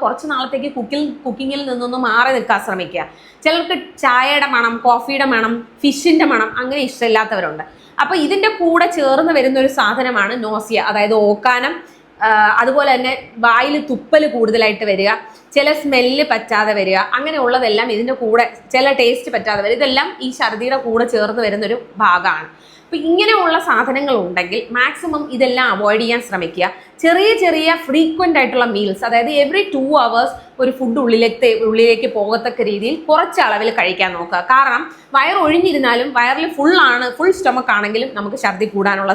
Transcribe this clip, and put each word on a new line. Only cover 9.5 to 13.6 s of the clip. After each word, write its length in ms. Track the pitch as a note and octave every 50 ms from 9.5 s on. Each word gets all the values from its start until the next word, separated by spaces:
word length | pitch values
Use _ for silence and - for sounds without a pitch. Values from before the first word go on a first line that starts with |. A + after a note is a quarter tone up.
| C4 C4+ C4
ഒരു 80 | C4+ C4 C#4+
സാധനമാണ് 560 | A3+ G#3 A#3 B3+ B3 B3+ B3 G#3+ G3 G3+ A#3+ B3+ A3
നോസിയ, 340 | G#3+ G#3+ A3 G#3+ A3 A3+ G3 - -
അതായത് 260 | G#3 G#3+ G#3 G#3 A3 A3 G#3 G3+
ഓക്കാനം, 460 | G#3 G#3 - B3+ B3 B3 B3+ C#4+ E4+ - - - - - - _ _ - G#3
ആ, 20 | A3 A3 G#3+ G#3+ G#3 - -
അതുപോലെ 280 | A#3+ B3+ C4 D4 C#4+ C#4 C4
തന്നെ 160 | B3 B3 B3+ C4+ C4 - - - A#3 A3+
വായിൽ 300 | A#3 A3+ A#3